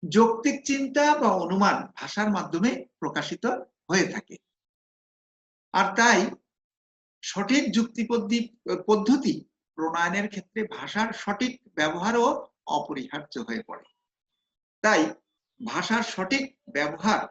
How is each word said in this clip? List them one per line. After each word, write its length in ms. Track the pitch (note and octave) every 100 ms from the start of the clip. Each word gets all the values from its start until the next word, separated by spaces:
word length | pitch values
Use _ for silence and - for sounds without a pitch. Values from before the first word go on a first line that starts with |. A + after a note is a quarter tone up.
যৌক্তিক 520 | E3+ F3+ A#3 A3+ C#4+ C#4 -
চিন্তা 400 | C#4 C4+ D4 D4 D4+
বা 80 | A3 F#3
অনুমান 320 | E3+ F#3+ G3 C#3 - -
ভাষার 340 | - - G#3+
মাধ্যমে 400 | G3 D3+ E3 A3 - - _
প্রকাশিত 460 | D#3 - C#3+ E3+ A#3 F#4 - _ _
হয়ে 180 | F#3 D#3
থাকে, 220 | G#2+ - - _ _ _ _ _ _ _ _ _ _ _ _ _
আর 140 | - G3 -
তাই 240 | A#3 G3+ G#3+ - _ _ _ _ _ _ _ _
সঠিক 400 | - - G3+ C4+ D#4
যুক্তি 320 | G3 A#3 - A3
পদ্ধি-, 400 | A#3 G3+ A#3 A3+ _ - F3+ -
পদ্ধতি 480 | G#3+ G3+ C#4 A3 - - _ _ -
প্রণয়নের 520 | D#3+ E3+ F3 G3 G#3
ক্ষেত্রে 320 | G3 - - G#3+ -
ভাষার 320 | C#3+ G3+ A3+
সঠিক 380 | - - G3+ B3 B3+ _ -
ব্যবহারও 500 | D#3 E3+ F#3+ A#3 A#3+ C#4+ - _ -
অপরিহার্য 680 | D3+ D3 C#3 B2+ D3 D3+ - A2+
হয়ে 160 | A2 -
পড়ে। 180 | - - _ _ _ _ _ _ _ _ _
তাই 180 | G#3+ G3 D#3 - _ _ _ _
ভাষার 440 | A3 D#3+ F3+ A3+
সঠিক 400 | A3+ - F#3 C#4 C4+ _ -
ব্যবহার 520 | - D3+ D#3 G#3 G3+ -